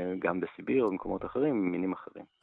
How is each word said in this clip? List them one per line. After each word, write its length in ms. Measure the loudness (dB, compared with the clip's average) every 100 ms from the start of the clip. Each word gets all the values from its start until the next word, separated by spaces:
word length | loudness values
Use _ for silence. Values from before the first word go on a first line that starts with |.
| -2 0
גם 200 | 0 0
בסיביר 440 | -2 -4 0 4
או 60 | 4
במקומות 360 | 2 -2 -4 -4
אחרים, 460 | 0 2 2 2
מינים 220 | 2 0
אחרים. 320 | -2 -8 -16 -18 _